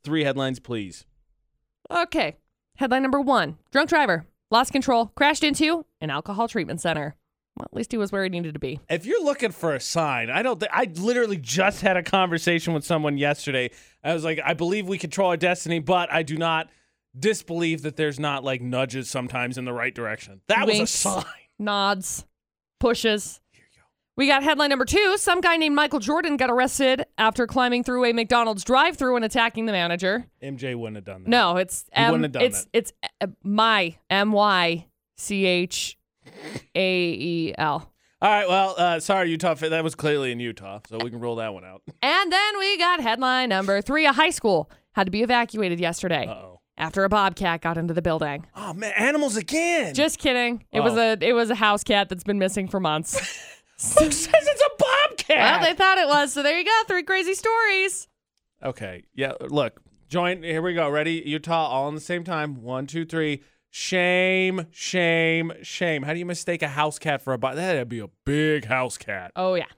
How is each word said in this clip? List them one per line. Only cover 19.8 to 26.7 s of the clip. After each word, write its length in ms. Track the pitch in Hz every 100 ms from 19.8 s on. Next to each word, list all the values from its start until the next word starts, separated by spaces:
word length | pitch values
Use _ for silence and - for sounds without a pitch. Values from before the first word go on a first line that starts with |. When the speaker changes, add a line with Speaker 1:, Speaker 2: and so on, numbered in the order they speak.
| 123
Speaker 1:
direction." 480 | 123 113 110 - 98 -
That 180 | 220 269
was 100 | 208
a 40 |
Speaker 2:
Winks, 120 | 220
Speaker 1:
sign. 320 | - 208 190 - - _ -
Speaker 2:
nods, 680 | 208 202 196 196 - - - _ _ _ _ _
pushes. 600 | 247 240 226 214 - - _
Speaker 1:
Here 120 | _ _
you 80 | _
go. 40 | _ _ _ -
Speaker 2:
We 80 | 277
got 140 | 277
headline 280 | 285 294 294
number 140 | 269 254
two. 300 | 359 403 415
Some 200 | - 349
guy 180 | 349 330
named 180 | 311 285
Michael 240 | 294 294
Jordan 380 | 202 311 339 285
got 120 | 254
arrested 560 | 240 254